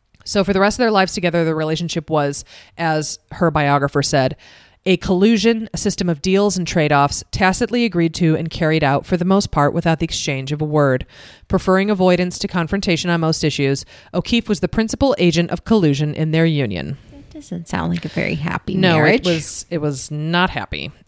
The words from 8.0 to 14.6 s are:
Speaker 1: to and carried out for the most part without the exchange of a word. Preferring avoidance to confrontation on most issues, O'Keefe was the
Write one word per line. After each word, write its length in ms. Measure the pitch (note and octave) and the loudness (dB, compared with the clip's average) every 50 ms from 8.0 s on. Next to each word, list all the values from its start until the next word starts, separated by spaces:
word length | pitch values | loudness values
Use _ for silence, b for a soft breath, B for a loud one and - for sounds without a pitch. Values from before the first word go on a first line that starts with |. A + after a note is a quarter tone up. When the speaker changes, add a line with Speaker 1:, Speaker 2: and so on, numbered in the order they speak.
| E3 E3 D#3+ | 0 0 0
Speaker 1:
to 200 | - F3 D#3+ D#3 | 0 2 2 2
and 140 | - E3+ E3 | 0 -2 -6
carried 340 | - - E3+ D#3 D#3+ D#3+ D3+ | -4 -2 0 0 2 2 2
out 220 | C3+ C#3 C#3+ - | 2 2 0 0
for 100 | - F#3 | -2 -2
the 80 | E3+ F3 | 0 2
most 260 | F#3 F#3+ G3+ G3+ - | 2 2 2 0 0
part 220 | - D#3 C#3+ D3 - | 0 2 2 2 2
without 260 | E3+ E3 E3+ D#3+ D#3+ | 0 0 0 0 0
the 60 | E3 | -2
exchange 460 | D#3+ - - - - C#3 C3+ C3+ C3+ | -4 -6 -6 -4 -4 -4 -4 -4 -6
of 100 | D3+ D3 | -4 -4
a 40 | D#3 | -2
word. 400 | D3+ D3+ D3+ D3 C#3 C3 C3 - B B B B B B B B | 0 2 2 4 4 2 0 -2 B B B B B B B B
Preferring 420 | - G3+ F#3 - G3 F#3 F#3 G3 G#3 | -2 -2 0 2 2 2 2 2 0
avoidance 480 | G#3+ F3+ F#3 F#3 F3+ F3 F3+ F3+ F3+ - | 0 2 4 4 4 2 0 -2 -4 -6
to 80 | - | -8
confrontation 640 | G3 - F#3 E3 D#3 - G3+ F#3+ G3+ E3+ D#3 - F3 | -4 -2 -4 -2 -2 -2 -2 0 0 -2 0 0 -2
on 80 | E3+ E3+ | 0 0
most 220 | D#3+ D#3+ D#3+ - - | 0 0 0 0 -2
issues, 420 | D3+ - - C#3+ C3+ C#3 C3+ B B B B B B - | -2 0 0 0 0 0 -2 B B B B B B -6
O'Keefe 360 | F3+ - - A#3+ A#3 A3+ - | -6 -2 0 0 0 0 -2
was 100 | G#3+ | -2
the 80 | - | -2